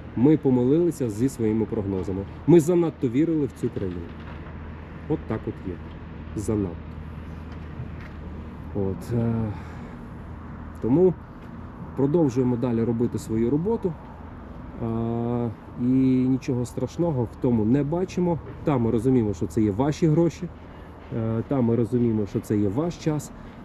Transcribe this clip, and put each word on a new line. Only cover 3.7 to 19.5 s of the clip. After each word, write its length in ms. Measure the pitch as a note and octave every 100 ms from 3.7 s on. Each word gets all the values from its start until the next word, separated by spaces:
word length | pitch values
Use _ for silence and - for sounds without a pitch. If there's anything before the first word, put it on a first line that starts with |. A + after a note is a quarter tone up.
| A#2 G2 F2 E2+ D#2 - - - - - - - - -
От 100 | D#3 -
так 120 | A2+ A2
от 60 | - G2
є. 60 | E2 D#2+ - - - - -
Занадто. 400 | G#2 A2 F#2+ E2 - - - - - - - - - - - - - - - - - - - G#2
От, 380 | F#2+ F#2 -
е, 200 | A#2 A#2 A2+ A2+ G2+ - - - - - - - - - - - -
тому 320 | A2+ C#3+ F#3 E3+ - - - - - - - -
продовжуємо 600 | C#3 E3+ D3+ A#2+ B2 A#2+
далі 280 | B2 A2+
робити 360 | A2+ A#2 A#2+ A2
свою 300 | - A2 A#2
роботу. 440 | D3 F3+ A3+ F#3+ D#3 - - - - - - - -
Е, 680 | A#2 A2+ A#2 A#2 A#2+ A#2+ A#2+ G#2 - -
і 40 | B2 C3 C3 B2+ B2+
нічого 360 | C3 - B2 B2
страшного 580 | - B2 - E3+ C3+
в 120 | A2+ -
тому 240 | C3 A#2+ G#2+
не 180 | C#3
бачимо. 560 | C#3+ E3+ F#3 - F3 E3 - -
Та 140 | - C3+
ми 140 | A#2
розуміємо, 420 | A#2 B2 C3 G#2+
що 140 | G2
це 140 | G#2